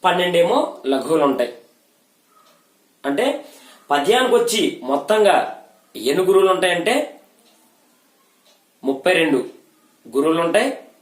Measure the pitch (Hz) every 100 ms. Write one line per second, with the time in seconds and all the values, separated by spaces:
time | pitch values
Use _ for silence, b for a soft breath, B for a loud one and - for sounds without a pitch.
0 | 185 175 180 175 175 247 302 - 135 135
1 | 139 160 143 131 120 - _ _ _ _
2 | _ _ _ _ _ _ _ _ _ _
3 | 139 143 262 294 B B B B B 143
4 | 143 240 254 240 - 214 165 - 127 139
5 | - 214 208 160 - - - _ _ -
6 | 113 151 185 190 190 185 185 175 170 269
7 | 302 - _ _ _ _ _ _ _ _
8 | _ _ _ _ _ _ _ _ 135 135
9 | 175 180 160 131 - - _ _ _ _
10 | - 131 151 160 170 196 269 262 - _